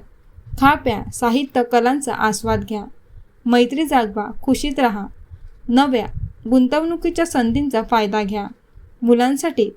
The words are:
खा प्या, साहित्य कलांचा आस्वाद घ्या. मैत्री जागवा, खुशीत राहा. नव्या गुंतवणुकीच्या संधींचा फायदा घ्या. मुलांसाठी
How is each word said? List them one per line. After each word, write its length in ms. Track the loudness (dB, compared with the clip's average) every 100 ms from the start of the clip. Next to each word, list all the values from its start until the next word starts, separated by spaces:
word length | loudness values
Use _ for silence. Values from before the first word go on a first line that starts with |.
| -12 _ -20 -20 -12 0
खा 160 | 2
प्या, 360 | 2 0 -4 -6
साहित्य 520 | -2 0 0 0 -2
कलांचा 520 | 2 2 2 0 -4
आस्वाद 500 | -2 -2 -2 -2 -2
घ्या. 200 | -4 -8 -10 -18 _ -20 -20 _ 2
मैत्री 400 | 4 4 0 0
जागवा, 400 | 0 0 -4 -8 -6
खुशीत 360 | -2 0 0 0
राहा. 280 | 0 0 -8 -14 -20 -20 -20 -16 0
नव्या 380 | 2 4 0 -2 -8 -10 -10 0
गुंतवणुकीच्या 760 | 2 4 0 -2 -2 -4 -2 -2
संधींचा 560 | 0 0 0 0 -2
फायदा 400 | 0 0 2 -2
घ्या. 240 | -2 -6 -8 -14 _ -20 -20 -4
मुलांसाठी 680 | 4 4 4 0 -2 0 -2